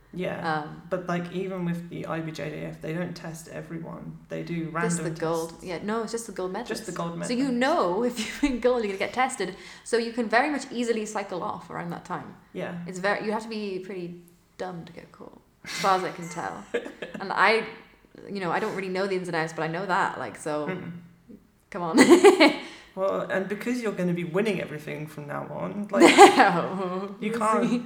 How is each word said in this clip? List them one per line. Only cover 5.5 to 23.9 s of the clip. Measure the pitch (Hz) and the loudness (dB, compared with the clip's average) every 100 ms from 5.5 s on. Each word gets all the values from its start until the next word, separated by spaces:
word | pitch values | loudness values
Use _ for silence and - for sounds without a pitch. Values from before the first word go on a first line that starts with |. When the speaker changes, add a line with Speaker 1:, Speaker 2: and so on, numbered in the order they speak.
Speaker 1:
tests. | 170 | -8
Speaker 2:
Yeah, | 185 160 | -8 -6
no, | 202 226 | -4 -4
it's | 220 | -2
just | 226 226 | -6 -8
the | |
gold | 190 185 | -6 -4
medalists. | 196 240 | -4 -6
Speaker 1:
Just | 220 185 | -8 -6
the | |
gold | 170 170 170 170 | -6 -6 -4 -2
Speaker 2:
So | |
you | 247 277 | 0 0
Speaker 1:
medalists. | |
Speaker 2:
know | 240 269 339 185 190 | 2 2 4 2 2
<laughs> | |
if | 247 240 214 - | 0 -2 -6 -2
you | 285 | 0
win | 240 | 2
gold, | 247 247 | 2 2
you're | 208 | 0
gonna | 196 | -2
get | - | -4
tested. | 247 254 - 190 - - - | 0 0 0 -6 -6 -16 -16
So | - 240 | -2 0
you | 233 | 0
can | 240 220 | -2 2
very | 226 294 | 4 2
much | 285 - | -2 -4
easily | 233 233 220 | -4 0 -2
cycle | 208 208 208 180 | -2 -6 -6 -6
off | 208 170 - | -6 -8 -10
around | 160 170 | -8 -8
that | - - | -8 -8
time. | 165 - - - | -10 -10 -18 -14
Speaker 1:
Yeah. | 185 - 175 175 | -10 -8 -8 -10
Speaker 2:
It's | 180 | -4
very, | 196 202 214 | -2 -2 -2
you | |
have | 220 | -4
to | 226 | -4
be | 214 208 185 | -6 -6 -6
pretty | - 190 175 175 - _ _ - | -8 -10 -10 -12 -18 _ _ -12
dumb | 185 170 156 | -10 -10 -14
to | |
get | - - | -16 -20
caught, | - - - _ _ | -20 -20 -20 _ _
as | - | -12
far | - 196 185 | 0 2 2
as | |
I | 165 | 0
can | 165 170 | -6 -10
tell. | 175 101 85 202 | -6 -6 -8 -6
Speaker 1:
<laughs> | 240 - - - - | -6 -6 -12 -12 -10
Speaker 2:
And | 190 | -4
I, | - 190 226 - - - _ _ - - | 2 4 4 0 -12 -20 _ _ -18 -10
you | 196 | -6
know, | 175 | -2
I | 160 | -2
don't | 220 | -2
really | 175 190 | -4 -4
know | 185 196 | -2 -2
the | 185 | -2
ins | 175 | -2
and | 170 | -2
outs, | 160 | -2
but | 160 | -2
I | 160 | -4
know | 165 | -4
that, | 190 185 156 - | -2 0 0 -2
like, | 120 - | -10 -8
so | 156 151 147 | -4 -4 -4
Speaker 1:
Mm. | 175 - - - - - - _ _ - | -6 -8 -12 -16 -20 -20 -20 _ _ -12
Speaker 2:
come | 196 | -6
on. | 170 233 | 2 8
<laughs> | 240 349 381 - 294 - - - - | 10 10 10 10 6 4 -10 -16 -12
Speaker 1:
Well, | 185 190 185 - | -2 0 0 -2
and | 160 196 | -2 -2
because | 208 240 247 | -4 -4 -4
you're | 220 | -4